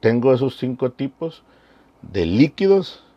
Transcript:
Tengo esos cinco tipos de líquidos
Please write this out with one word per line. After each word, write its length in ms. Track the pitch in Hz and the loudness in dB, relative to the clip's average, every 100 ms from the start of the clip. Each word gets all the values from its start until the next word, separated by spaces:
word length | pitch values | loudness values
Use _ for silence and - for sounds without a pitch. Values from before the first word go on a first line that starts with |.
Tengo 320 | 113 120 123 | 2 2 2
esos 240 | 127 135 - | 2 0 -4
cinco 340 | 127 127 131 | -6 -4 -6
tipos 520 | - 135 _ 165 - _ _ _ _ _ _ | -4 -10 _ -10 -10 _ _ _ _ _ _
de 240 | - 98 85 | -10 -4 -2
líquidos 800 | 101 151 - 196 196 180 - _ | 2 0 0 2 2 0 -14 _